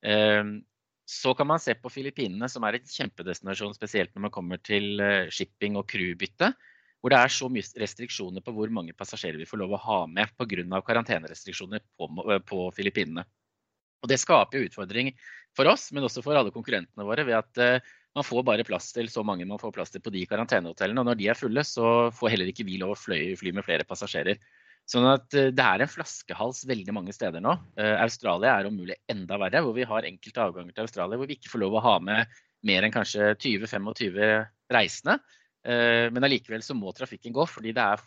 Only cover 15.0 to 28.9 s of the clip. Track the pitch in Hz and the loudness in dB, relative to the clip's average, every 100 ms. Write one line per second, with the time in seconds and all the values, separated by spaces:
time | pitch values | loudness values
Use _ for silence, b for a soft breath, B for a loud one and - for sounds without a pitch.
15 | 131 131 B B B - 139 214 - 143 | -4 -6 B B B 2 4 4 2 -4
16 | 131 - 135 147 110 117 113 113 85 - | -4 -4 0 2 2 -2 -4 -4 -4 -10
17 | 101 117 143 113 107 - 123 127 B B | -4 -2 2 0 0 2 4 4 B B
18 | B - 143 120 127 107 117 92 - - | B -6 -2 0 2 2 2 -4 -4 -6
19 | 113 120 107 95 87 104 113 101 87 92 | -4 -4 -2 -4 -4 -8 -8 -8 -8 -8
20 | - 98 90 104 117 107 85 85 95 120 | -8 -6 -4 -2 2 0 0 -4 -2 0
21 | 120 117 101 117 131 117 147 - 117 117 | 0 0 0 0 0 -2 -2 0 4 6
22 | 120 113 117 107 92 95 104 92 92 101 | 4 2 0 2 0 -4 -8 -4 -4 -6
23 | - 87 80 92 92 90 - 80 - 92 | -4 -2 -2 -4 -4 -6 -2 -2 -2 -8
24 | 101 85 78 104 b b b b - 123 | -6 -2 0 -2 b b b b -2 4
25 | 123 135 - 143 135 131 127 95 139 - | 6 6 2 2 2 4 4 4 2 -2
26 | 160 - - 87 113 131 131 120 92 104 | -10 -12 -12 -6 -6 -6 -4 -4 -2 -6
27 | 92 101 101 82 104 175 - - 107 104 | -6 -6 -6 -2 0 0 -2 -2 2 4
28 | 117 - 113 87 113 117 101 104 90 | 2 0 0 2 4 4 2 -4 -8